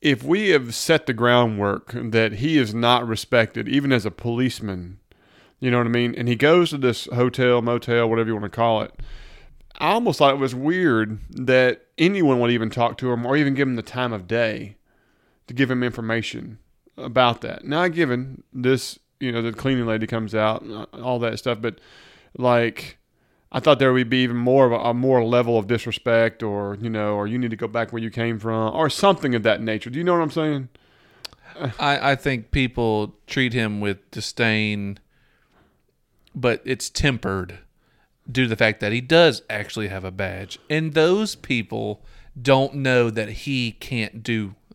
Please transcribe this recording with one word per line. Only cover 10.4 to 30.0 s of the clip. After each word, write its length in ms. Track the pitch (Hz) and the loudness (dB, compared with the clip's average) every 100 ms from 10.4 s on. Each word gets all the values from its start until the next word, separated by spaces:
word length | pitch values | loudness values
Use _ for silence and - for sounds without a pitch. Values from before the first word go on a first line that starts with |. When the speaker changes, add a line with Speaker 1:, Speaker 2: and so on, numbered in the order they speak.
| 135 | -2
Speaker 1:
weird 680 | 123 139 180 175 113 110 110 - | -2 -2 0 2 2 0 -6 -12
that 560 | - 123 127 127 117 _ - | -8 2 4 4 0 _ 0
anyone 420 | 165 202 156 127 | 0 4 2 4
would 100 | 120 | 2
even 180 | 120 113 | 2 0
talk 280 | 117 117 120 | 0 -2 0
to 140 | 127 | -4
him 140 | 120 120 | -4 0
or 120 | 143 | 0
even 160 | 143 | 2
give 140 | 135 139 | 0 0
him 80 | 120 | -2
the 40 | |
time 300 | - 127 123 | -6 -6 -4
of 160 | 110 90 | -6 -4
day 480 | 113 113 104 95 104 _ _ _ _ _ _ _ | 0 0 -2 -12 -18 _ _ _ _ _ _ _
to 60 | |
give 180 | 123 135 | -2 0
him 120 | 127 | 2
information 760 | 123 117 113 113 110 113 - 110 _ _ _ - | -2 -4 -4 -4 -4 -10 -14 -18 _ _ _ -14
about 420 | 131 120 123 117 | -4 2 2 2
that. 220 | - - - | -6 -12 -6
Now, 220 | 147 180 | -2 -2
given 560 | 160 160 123 131 131 - | 0 0 0 -6 -14 -16
this, 480 | 131 123 131 - - _ _ | -4 0 0 -2 -16 _ _
you 100 | 131 | -6
know, 100 | 117 | -4
the 120 | 117 | -4
cleaning 320 | 110 135 131 117 | -4 -2 -2 0
lady 200 | 110 110 | -2 -2
comes 300 | 117 110 110 | -4 -4 0
out, 300 | 107 110 - | 0 0 -6
uh, 160 | 107 107 - | -14 -14 -10
all 160 | 120 123 | -4 -2
that 200 | 117 113 | -2 -4
stuff, 200 | - 117 | -4 -2
but, 180 | 117 101 _ - - _ _ - | -4 -6 _ -20 -20 _ _ -2
like, 600 | 123 120 117 110 - - _ _ _ _ _ | 2 2 2 -4 -16 -20 _ _ _ _ _
I 80 | - | -2
thought 200 | 123 135 | 2 4
there 120 | 131 | 4
would 160 | 127 120 | 4 2
be 140 | 127 | 2
even 140 | 127 120 | 2 0
more 280 | 123 131 131 | 2 6 6
of 60 | |
a, 180 | 117 120 | 4 0
a 40 | |
more 300 | 120 131 131 | 0 4 4
level 340 | 113 123 117 117 | 4 2 4 2
of 80 | 98 | 2
disrespect, 760 | 117 120 107 - 113 113 - | -2 -2 -6 2 4 4 0
or, 320 | 110 101 101 101 | -6 -4 -6 -6
you 80 | 113 | -6
know, 260 | 110 104 104 | -4 -2 -2
or 120 | 104 | -2
"You 100 | 123 | -2
need 120 | 120 | -4
to 40 | 113 | -4
go 120 | 117 | -4
back 240 | 113 113 | -4 -4
where 80 | 117 | -4
you 80 | 113 | -6
came 300 | 107 117 113 | -4 -2 -2
from," 340 | 110 113 110 - | -2 -2 -2 0
or 140 | 156 | 0
something 460 | - 196 180 147 120 | 4 2 4 2 2
of 80 | |
that 180 | 110 104 | 2 2
nature. 280 | 113 110 117 | 0 -4 -6
Do 60 | |
you 40 | 127 | -4